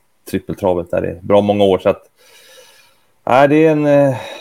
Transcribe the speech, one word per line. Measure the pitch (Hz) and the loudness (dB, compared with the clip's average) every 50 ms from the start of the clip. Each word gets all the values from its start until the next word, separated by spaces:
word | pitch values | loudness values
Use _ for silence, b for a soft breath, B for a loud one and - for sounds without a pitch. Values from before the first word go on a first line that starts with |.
| _ _ _ _ _ - | _ _ _ _ _ -8
trippeltravet | - 95 - - 82 - 104 92 90 87 85 - | -8 -8 -8 -10 -8 -4 -2 -2 -2 -2 -4 -6
där | - 92 92 | -6 -6 -6
i | 90 87 87 | -6 -8 -10
bra | 90 101 101 101 | -8 -4 -4 -2
många | 104 104 101 101 101 | -2 -2 0 0 0
år. | 98 95 90 | 0 0 0
Så | - 101 | 0 -2
att, | - - _ _ b b b b b b b b b b b b b b b b b b b b b _ _ | -4 -4 _ _ b b b b b b b b b b b b b b b b b b b b b _ _
ja, | - 117 131 143 | 0 4 4 4
det | 139 147 156 160 | 4 4 4 4
är | 160 | 2
en, | 156 151 147 | 2 2 2
eh, | 147 143 143 143 139 127 117 B B B B | 2 2 4 2 2 0 -4 B B B B